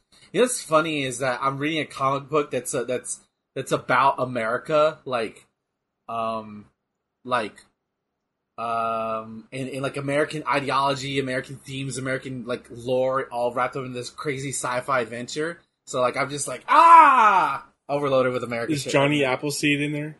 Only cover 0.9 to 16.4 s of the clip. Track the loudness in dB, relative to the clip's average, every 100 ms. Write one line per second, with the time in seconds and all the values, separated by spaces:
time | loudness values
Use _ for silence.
0.9 | -2 -4 -2 -4 0 -2 -2 -2 -2 -6
1.9 | -2 -2 -2 0 -2 0 -4 -4 -4 -2
2.9 | -4 -6 -12 _ _ _ -10 -4 -4 2
3.9 | 4 4 2 -4 -2 -2 -4 0 2 2
4.9 | 0 -6 -4 -4 -8 _ _ _ _ _
5.9 | _ -10 -6 -4 -6 -8 -16 -20 _ _
6.9 | _ _ _ -2 -2 -2 -8 _ _ _
7.9 | _ _ _ _ _ _ -10 -4 -2 -2
8.9 | -2 -2 -4 -6 -16 -12 -10 -8 -6 -6
9.9 | -4 -2 0 0 -4 -2 -2 0 0 2
10.9 | 0 -2 -2 -2 -4 -6 -16 -12 -8 -8
11.9 | -6 -4 -6 -6 -10 -6 -8 -8 -10 -2
12.9 | 0 2 0 -2 -2 -2 0 -2 -2 -8
13.9 | -8 -10 -8 -6 -6 -6 -6 -4 -4 0
14.9 | -2 -2 -8 -8 -6 -6 -8 _ _ -8
15.9 | 0 0 0 -4 -4